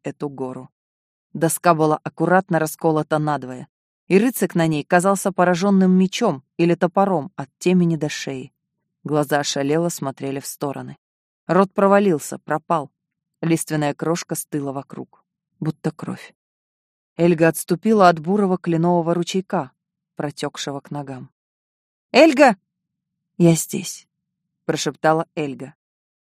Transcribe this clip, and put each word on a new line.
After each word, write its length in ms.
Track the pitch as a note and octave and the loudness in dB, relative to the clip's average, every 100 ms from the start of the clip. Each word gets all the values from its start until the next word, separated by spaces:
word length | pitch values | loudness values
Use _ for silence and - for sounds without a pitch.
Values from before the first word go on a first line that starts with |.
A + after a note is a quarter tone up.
эту 240 | - C3+ D3 | -10 -10 -10
гору. 420 | C3+ B2+ B2+ C3 _ _ _ _ _ _ | -8 -10 -10 -18 _ _ _ _ _ _
Доска 400 | D#3 D#3+ - F3 | -2 -2 2 2
была 240 | D#3+ D#3 D3+ | 4 2 0
аккуратно 560 | - - D#3+ F#3 F#3+ E3 | -4 -4 2 2 2 -2
расколота 600 | D#3 - E3 D#3 D3+ D#3 | -2 -2 -2 0 0 -2
надвое, 500 | D3+ C#3+ B2+ B2+ - _ _ _ _ | -2 -4 -6 -14 -16 _ _ _ _
и 100 | F3+ | 2
Рыцак 360 | B3 - F#3 F3 | 2 0 -2 0
на 120 | D#3+ | 0
ней 160 | D3+ | 0
казался 480 | - F3+ F#3+ G3 G3+ | 2 2 4 0 -2
пораженным 600 | F#3 F3+ F3 G3+ G3 F#3 | 0 2 2 2 4 4
мечом 520 | F#3 F#3 - A#3 C3+ - - | 4 2 0 -2 -4 -10 -2
или 180 | E3+ E3+ | 0 2
топором 560 | F3 G3 G3 E3+ C3+ - | 0 2 0 0 -4 -10
от 120 | C#3 _ | -14 _
темени 380 | F3 F#3 E3+ D#3+ | 2 2 2 0
до 140 | D3 | -4
шеи. 420 | - - C3 C#3 _ _ _ _ _ E3 | -6 -10 -10 -12 _ _ _ _ _ -4
Глаза 340 | D3+ D3 D3 | -2 0 -2
ошалело 480 | C#3+ C#3+ C#3 D#3 E3+ | -2 -4 -2 0 -2
смотрели 520 | - C#3 - C3+ C#3 | -4 -8 -8 -10 -10
в 40 | - | -12
стороны. 520 | - D3 C3 B2+ C#3+ _ _ _ _ - | -8 -8 -8 -12 -16 _ _ _ _ 0
Рот 260 | F3 G3 | 2 2
провалился, 640 | - G3 G3+ G3+ D3+ - C3+ | 2 4 4 4 0 -4 -14
пропал. 540 | - D3+ - E3 C3+ _ _ _ _ _ | -6 -6 -2 -4 -4 _ _ _ _ _
Лиственная 520 | E3 E3 - D#3 D3 | -2 -2 -2 -2 -2
крошка 420 | - D#3 E3+ - D#3+ | -2 -4 -4 -4 -10
стыла 380 | - D3+ C#3 | -6 -6 -6
вокруг, 500 | C3+ - - B2+ _ _ _ _ _ | -8 -12 -16 -16 _ _ _ _ _
будто 300 | D#3 - D#3 | -8 -6 -8
кровь. 440 | - - B2+ - _ _ _ _ _ _ _ _ - | -8 -10 -12 -14 _ _ _ _ _ _ _ _ 0
Эльга 320 | E3+ E3 E3 | 2 4 2
отступила 600 | E3 - E3+ G#3+ A3 F3+ | 2 -4 -2 2 4 4
от 100 | D#3+ | 4
бурого 380 | D#3 G#3 G3 F#3 | -2 0 0 -2
кленового 560 | F3 E3 E3+ F3 E3 | -2 -2 2 2 0
ручейка, 580 | E3+ E3+ F#3+ F#3 F#3 C3 _ _ _ _ - | -2 -2 -4 -4 -6 -6 _ _ _ _ -10
протекшего 600 | D3 - C#3+ - - C#3 | -10 -8 -10 -8 -10 -10
к 100 | - | -10
ногам. 380 | D3 C#3 C3 C3+ _ _ _ _ _ _ _ _ | -12 -10 -14 -16 _ _ _ _ _ _ _ _
"Эльга!" 460 | A#3+ D#4+ C4 C#4 G3 _ _ _ _ _ _ _ - | 6 6 6 4 4 _ _ _ _ _ _ _ 2
"Я 160 | E3+ | 4
здесь", 520 | E3 - - F#3 - _ _ _ _ _ _ - | 4 -2 -8 -10 -14 _ _ _ _ _ _ -8
прошептала 600 | D3+ D#3 C3 D#3 D#3+ D#3+ | -6 -6 -2 2 2 -2
Эльга. 420 | - D3 B2 C3+ - _ _ _ _ _ | -6 -6 -8 -14 -18 _ _ _ _ _